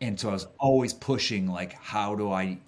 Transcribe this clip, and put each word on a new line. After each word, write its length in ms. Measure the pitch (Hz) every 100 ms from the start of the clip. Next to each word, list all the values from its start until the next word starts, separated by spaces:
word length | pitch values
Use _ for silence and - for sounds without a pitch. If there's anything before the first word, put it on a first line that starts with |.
And 180 | 120 98
so 100 | 113
I 40 |
was 140 | 95 92 -
always 340 | 139 131 123
pushing, 540 | - - 127 - 107 92
like, 260 | 87 92
how 420 | - - 107 104 104
do 160 | 104
I, 280 | 95 95 90